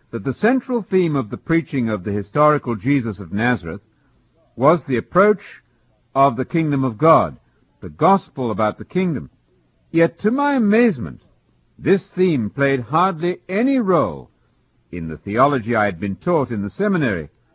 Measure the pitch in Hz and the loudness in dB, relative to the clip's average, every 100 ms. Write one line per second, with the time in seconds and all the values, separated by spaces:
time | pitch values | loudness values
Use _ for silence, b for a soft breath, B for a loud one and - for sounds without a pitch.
0 | _ 113 113 123 214 262 - 247 196 185 | _ -8 -6 -2 0 0 -2 -6 0 0
1 | 175 147 107 113 - 165 165 139 113 107 | 2 0 -4 -8 -2 -2 -2 -4 -2 -2
2 | 90 101 98 147 151 147 123 110 110 143 | -4 -6 -4 2 2 2 -2 -4 0 0
3 | 113 92 87 98 120 117 85 95 _ _ | -2 -8 -6 -2 0 0 -4 -12 _ _
4 | _ _ _ _ _ - 135 170 - 120 | _ _ _ _ _ 0 2 2 0 -4
5 | - 175 208 208 - - _ _ _ _ | 0 2 4 2 -4 -20 _ _ _ _
6 | _ 135 139 117 127 165 160 139 131 104 | _ 2 2 2 -4 -2 0 0 -2 0
7 | 160 147 85 95 _ _ _ _ 90 76 | 4 4 2 -4 _ _ _ _ -14 0
8 | 160 196 - - 123 104 107 - 107 180 | 2 2 0 -8 -4 0 -2 -2 -6 -4
9 | 185 143 71 _ _ _ _ _ _ 160 | -2 -4 -8 _ _ _ _ _ _ 2
10 | 165 - 208 262 285 277 208 214 240 139 | 2 2 -2 0 0 2 2 4 2 0
11 | 85 64 _ _ _ _ _ - - 196 | -8 -12 _ _ _ _ _ -6 0 0
12 | - - 185 147 107 139 139 135 110 156 | 0 -2 0 2 -2 0 0 0 -2 0
13 | 185 165 175 180 - 190 254 269 196 170 | 0 -2 -6 -6 -6 -2 0 0 2 2
14 | 107 71 - _ _ _ _ _ - 87 | 2 -4 -14 _ _ _ _ _ -14 -10
15 | 80 78 - 107 143 139 107 113 104 85 | -8 -8 -6 0 2 0 -2 0 0 -2
16 | 101 92 - 170 131 110 98 - 208 185 | -6 -6 -2 -2 -2 -4 -6 -4 -2 0
17 | 135 90 73 _ _ | -2 -4 -8 _ _